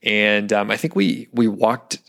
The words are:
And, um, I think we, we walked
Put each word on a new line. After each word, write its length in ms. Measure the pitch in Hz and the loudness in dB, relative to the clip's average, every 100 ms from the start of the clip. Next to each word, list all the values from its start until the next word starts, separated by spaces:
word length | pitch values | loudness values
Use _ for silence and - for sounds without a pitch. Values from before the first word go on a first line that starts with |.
And, 520 | - 104 104 104 104 | -2 0 2 0 0
um, 160 | 104 101 | 0 0
I 80 | 107 | -4
think 180 | 160 131 | -2 0
we, 340 | 95 - - | 0 -2 -4
we 160 | 117 117 | 0 0
walked 520 | 101 110 127 - - | 2 0 0 -6 -16